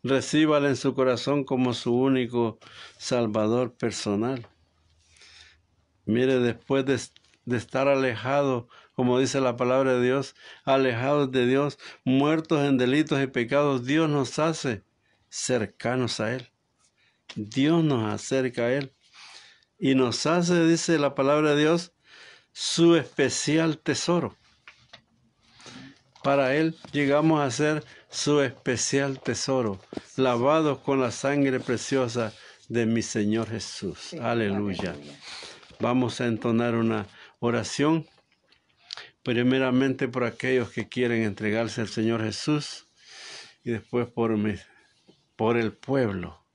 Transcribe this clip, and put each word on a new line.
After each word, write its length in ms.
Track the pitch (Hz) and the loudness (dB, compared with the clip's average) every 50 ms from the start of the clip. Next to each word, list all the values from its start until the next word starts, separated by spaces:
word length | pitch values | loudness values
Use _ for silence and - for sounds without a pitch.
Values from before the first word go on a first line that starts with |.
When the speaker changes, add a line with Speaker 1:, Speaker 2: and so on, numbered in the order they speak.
| - | 0
Speaker 1:
Recíbale 640 | 123 135 131 123 - - 151 156 151 151 147 139 143 | 0 0 0 0 0 2 2 4 4 4 4 2 2
en 60 | 131 | 0
su 180 | 120 - 139 127 | 0 -2 -2 0
corazón 500 | 135 131 131 123 117 - 143 143 143 135 | 2 2 2 0 0 -2 -2 -2 -2 -2
como 280 | - 139 127 127 123 117 | -2 -2 0 0 0 -2
su 220 | - - 123 120 | -2 -2 0 2
único 640 | 123 131 135 135 131 123 117 117 120 117 110 107 _ - - - - - - - | 2 2 2 2 0 0 -2 0 0 0 0 -2 _ -20 -20 -20 -20 -20 -20 -20
Salvador 760 | - - - 131 120 120 107 104 110 107 107 117 123 127 120 - | -14 -6 -2 0 0 0 0 0 0 0 2 2 0 0 -2 -4
personal. 720 | _ - 113 - - - 110 101 101 113 127 135 123 117 - _ _ _ _ _ _ _ _ _ _ _ _ _ _ - - - - - - _ _ _ _ _ _ _ _ _ _ _ | _ -6 -6 -4 -4 -4 -2 -2 -2 -2 -2 -4 -8 -10 -16 _ _ _ _ _ _ _ _ _ _ _ _ _ _ -20 -20 -20 -20 -20 -20 _ _ _ _ _ _ _ _ _ _ _
Mire, 340 | 104 110 120 127 135 131 127 | -2 0 2 2 2 2 2
después 460 | 123 117 117 - _ - 135 139 131 | 2 0 -2 -4 _ -2 -2 0 2
de, 140 | 135 135 120 - - _ - _ _ _ _ _ | 0 -2 -2 -2 -10 _ -20 _ _ _ _ _
de 120 | 120 123 | -4 -4
estar 300 | 113 - - - 131 135 | -4 -4 -4 -2 0 2
alejado, 800 | 139 139 135 135 127 113 107 107 131 139 143 143 135 131 120 120 _ - - - _ _ | 2 2 2 2 -2 -2 -4 -4 -2 0 0 2 0 -2 -2 -6 _ -20 -20 -20 _ _
como 260 | - 127 123 123 127 | -2 0 2 2 2
dice 200 | 135 127 - 139 | 2 2 0 0
la 140 | 131 123 117 | 0 0 0
palabra 380 | 120 127 123 127 135 135 131 127 | 0 0 2 2 2 2 2 2
de 80 | 123 123 | 2 2
Dios, 320 | 123 131 139 131 - _ _ - - - - _ | 2 0 0 -2 -6 _ _ -20 -20 -20 -8 _
alejados 680 | 143 135 135 135 131 117 113 127 135 147 147 143 131 | 0 2 2 2 0 0 -2 -2 0 0 0 0 0
de 160 | 127 131 123 | 0 0 2
Dios, 320 | 123 131 135 143 143 135 _ - - - - _ | 2 2 2 0 -2 -4 _ -18 -20 -20 -6 _
muertos 560 | 127 131 135 139 151 160 160 160 - 165 147 143 | 2 2 4 4 4 2 0 0 0 0 0 2
en 100 | 143 135 | 2 2
delitos 440 | 120 123 123 131 151 151 147 151 135 139 | 2 2 2 2 2 2 2 0 0 0
y 40 | |
pecados, 580 | 131 - 127 120 117 139 143 147 147 135 127 120 | -2 -2 -4 -2 2 2 2 2 2 0 0 -2
Dios 240 | 127 143 160 165 151 | 0 0 0 2 2
nos 280 | 147 143 131 - - | 0 0 -2 -2 -2
hace 460 | - 151 165 156 - - 135 113 98 _ _ _ _ _ _ _ _ _ _ | -2 -2 -2 -2 -2 -4 -4 -4 -4 _ _ _ _ _ _ _ _ _ _
cercanos 880 | - - - - 127 120 110 - _ _ - 120 127 127 123 110 - - | -10 -8 -2 -2 0 0 -2 -4 _ _ -4 -2 -2 -2 -2 -4 -4 -4
a 160 | 110 110 123 | -4 -4 -4
Él. 140 | 131 120 _ _ _ _ _ _ _ _ _ _ _ _ _ _ _ _ - - | -8 -10 _ _ _ _ _ _ _ _ _ _ _ _ _ _ _ _ -16 -12
Dios 480 | - 104 104 120 135 135 151 165 170 160 | -12 -12 -6 0 2 2 4 4 4 4
nos 300 | 151 139 117 110 107 107 | 2 2 0 0 -2 -4
acerca 500 | 104 - - 131 135 127 127 120 123 117 | -6 -4 -2 -2 -2 -2 -2 -2 -2 -2
a 100 | 120 127 | 0 0
Él. 200 | 143 139 131 _ _ _ _ _ - - - - - - - - _ _ _ _ _ | -2 -4 -8 _ _ _ _ _ -20 -20 -20 -20 -20 -20 -20 -20 _ _ _ _ _
Y 160 | - 135 135 | 0 2 4
nos 300 | 131 131 120 110 - - | 4 2 2 0 -2 0
hace, 400 | 151 165 180 175 170 180 170 165 | 0 2 2 2 2 2 4 4
dice 320 | 165 170 160 - - 165 151 | 4 2 2 2 0 2 2
la 160 | 143 139 139 | 2 0 0
palabra 400 | - 135 139 147 151 156 151 147 | 0 2 2 4 4 4 2 2
de 60 | 147 | 4
Dios, 320 | 151 151 170 170 - - _ _ _ _ - - - - - - _ _ | 4 2 2 0 -2 -8 _ _ _ _ -20 -20 -20 -20 -20 -20 _ _
su 440 | _ - - - - 165 170 170 170 | _ -8 -6 -4 2 4 6 6 6
especial 840 | 160 135 - - - 143 123 113 - - 143 147 160 165 160 151 - | 6 2 -2 0 0 0 0 0 -2 -2 0 2 2 2 0 -2 -2
tesoro. 560 | _ - 139 - - - 175 175 143 101 - _ _ _ _ _ _ - - _ _ _ - - _ _ _ _ _ _ _ _ _ _ _ - - - 120 131 131 - - _ _ _ _ _ - | _ -4 -2 -2 0 0 0 0 0 -4 -8 _ _ _ _ _ _ -20 -20 _ _ _ -20 -20 _ _ _ _ _ _ _ _ _ _ _ -20 -20 -20 -18 -18 -20 -20 -20 _ _ _ _ _ 0
Para 320 | 139 139 139 131 127 135 | 2 2 2 2 2 2
Él 200 | 151 160 165 160 - - - - | 2 0 0 -2 -6 -16 -6 -2
llegamos 480 | 143 143 135 139 147 151 160 160 151 | 0 2 4 4 4 4 4 4 4
a 100 | 147 131 | 2 0
ser 320 | 117 127 151 151 156 151 - - - - - _ | 0 0 0 0 0 -2 -6 -10 -20 -20 -20 _
su 320 | - - - 147 147 147 | -10 -4 0 2 4 4
especial 760 | 139 127 127 - _ - 123 110 - - - 139 139 139 135 127 | 4 2 -2 -6 _ -2 -2 -2 -2 0 0 0 0 0 -4 -6
tesoro, 600 | - - 117 - - - 135 131 120 107 98 92 - _ - - - - - | -4 -6 -4 -4 -2 0 0 0 0 -2 -4 -6 -12 _ -14 -14 -14 -10 -2
lavados 640 | - 131 127 120 117 120 139 156 160 160 151 135 - | 0 2 2 2 2 2 4 4 4 2 0 -2 -2
con 220 | - - 139 135 | -2 0 0 2
la 100 | 127 117 | 0 0
sangre 480 | - - - 135 143 143 139 135 127 123 | -2 -2 -2 -2 2 2 2 2 0 -2
preciosa 760 | 113 - 120 107 - - 139 135 127 117 113 120 113 104 - - - - - _ _ - | -2 -2 -4 -4 -2 -2 0 0 0 0 -2 -4 -4 -4 -6 -14 -20 -20 -20 _ _ -4
de 160 | 117 117 117 | -2 0 2
mi 160 | 110 113 117 | 2 0 0
Señor 480 | 104 - - 113 104 104 107 113 113 104 | -2 -2 -2 -2 0 0 0 0 -2 -4
Jesús. 500 | 110 104 - - - - 101 92 85 - | -6 -8 -8 -10 -12 -10 -8 -10 -10 -10
Speaker 2:
Sí, 180 | - - - 156 | -14 -14 -12 -6
Speaker 1:
Aleluya. 720 | 120 117 120 117 110 101 98 101 104 101 92 85 98 87 | -2 -2 0 0 0 0 -2 -2 -4 -4 -4 -4 -6 -6
Speaker 2:
aleluya. 280 | 78 73 73 73 71 - - - - - - - - - - - - - | -8 -10 -16 -18 -20 -20 -20 -18 -18 -16 -18 -18 -20 -20 -20 -20 -8 -4
Speaker 1:
Vamos 420 | - 120 123 131 127 113 - - | -2 0 2 2 0 0 -2 -4
a 60 | 123 | -2
entonar 480 | 120 113 104 - 120 113 113 120 120 117 | -2 -2 -2 0 0 0 2 2 0 0
una 320 | 117 113 113 113 107 101 - - - - - _ _ | 0 0 0 0 -2 -4 -8 -16 -20 -20 -20 _ _
oración, 680 | - 120 117 117 104 - - - 143 151 160 165 151 _ _ _ _ _ _ _ _ _ _ _ _ _ _ _ _ _ - - - - _ _ _ | -2 -2 0 -2 -4 -4 -2 0 2 2 2 0 -2 _ _ _ _ _ _ _ _ _ _ _ _ _ _ _ _ _ -16 -16 -16 -20 _ _ _
primeramente 840 | 127 117 117 123 127 131 135 131 131 123 127 135 135 131 135 139 | -2 0 2 2 4 4 4 2 2 2 2 2 2 0 -2 -4
por 160 | 117 120 127 123 | -4 -2 -2 -4
aquellos 460 | 113 - - - 127 131 127 117 101 | -4 -4 -4 -2 0 0 0 0 -2
que 160 | - 123 107 | -6 -10 -10
quieren 360 | - - 123 123 120 120 113 113 | -6 -4 -2 0 0 0 0 0
entregarse 580 | 104 98 - 107 107 104 113 117 110 107 120 | -2 -4 -4 -4 -2 0 0 -2 -2 -4 -6
al 80 | 113 101 | -6 -6
Señor 340 | - 113 110 113 117 113 110 | -4 -2 0 0 0 -2 -2
Jesús 640 | 110 107 - - - 151 151 143 - - - _ _ _ _ _ - - - - - - - - - - _ _ | -4 -6 -4 -2 -2 -2 -2 -2 -8 -16 -18 _ _ _ _ _ -20 -20 -20 -20 -18 -18 -18 -20 -20 -20 _ _
y 60 | 127 | -6
después 360 | 117 110 - _ - 123 117 | -6 -6 -6 _ -4 -4 -4
por 300 | 120 _ 120 117 113 113 | -2 _ -2 0 0 2
mi, 180 | 107 104 107 98 90 - - _ _ _ _ _ _ _ - _ _ _ _ _ | 0 0 -2 -4 -6 -10 -18 _ _ _ _ _ _ _ -20 _ _ _ _ _
por 220 | - 110 113 117 | -2 0 2 2
el 160 | 117 113 104 - | 2 0 -2 -4
pueblo 720 | _ - - 135 135 123 107 98 92 87 82 82 - _ _ | _ -6 -2 0 0 0 0 -2 -4 -8 -10 -14 -18 _ _